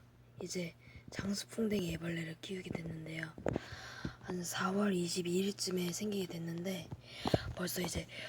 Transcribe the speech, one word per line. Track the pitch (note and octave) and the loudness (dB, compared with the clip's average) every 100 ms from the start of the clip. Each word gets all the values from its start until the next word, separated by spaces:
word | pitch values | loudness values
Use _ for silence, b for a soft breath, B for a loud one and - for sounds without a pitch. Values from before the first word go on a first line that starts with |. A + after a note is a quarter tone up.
| - - - - | -10 -20 -18 -8
이제 | F#3 F#3 E3+ - B B B | -4 -2 -4 -6 B B B
장수풍뎅이 | - G3 G3+ - - A3 G3+ F3 E3 | -4 0 0 -2 0 4 4 2 0
애벌레를 | E3+ E3+ D#3+ D#3+ | 0 0 -2 -6
키우게 | - F#3 F3+ | -6 -6 -4
됐는데요. | - E3 D#3+ D#3+ D#3+ D#3+ - - B B B B B B B | -4 -4 -6 -6 -6 -6 -2 2 B B B B B B B
한 | - F3+ | -4 -2
사월 | E3+ - F#3+ G3+ G#3 | 0 0 4 6 6
이십이 | F3+ F3 F#3+ F3 F3+ | 6 4 2 4 4
일쯤에 | G3 G3 F#3 F3+ F3 | 4 2 0 2 2
생기게 | E3+ G#3 G3+ F3 | 0 0 0 -2
됐는데 | E3+ E3+ E3+ F#3 F3+ - - B B B B B - | -2 -2 -2 -2 -2 -6 -10 B B B B B -2
벌써 | F3+ F3+ | -2 0
이제 | F3 E3 - B | 0 -2 -4 B